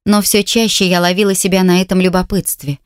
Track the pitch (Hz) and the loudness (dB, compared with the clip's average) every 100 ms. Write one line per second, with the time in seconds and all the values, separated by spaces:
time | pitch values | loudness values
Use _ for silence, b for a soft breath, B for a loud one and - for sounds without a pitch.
0 | - 208 196 208 202 226 226 - 185 180 | 0 0 2 0 0 0 0 0 0 0
1 | 175 185 202 190 196 185 185 180 185 185 | 0 0 0 0 0 2 2 2 2 0
2 | 185 180 180 202 - - 135 143 | 0 0 -2 -4 -4 -8 -8 -8